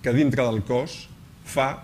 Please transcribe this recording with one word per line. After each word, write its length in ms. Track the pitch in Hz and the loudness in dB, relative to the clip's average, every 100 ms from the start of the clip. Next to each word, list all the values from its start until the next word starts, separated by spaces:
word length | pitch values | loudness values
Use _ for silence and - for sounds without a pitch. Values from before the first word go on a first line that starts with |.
| 127 | 2
que 80 | |
dintre 320 | 123 143 120 123 | 4 4 4 0
del 160 | 110 | 0
cos 460 | 98 123 156 - - - - - - | 0 -2 -2 -10 -16 -20 -20 -20 -6
fa 220 | 139 135 151 | 0 0 -2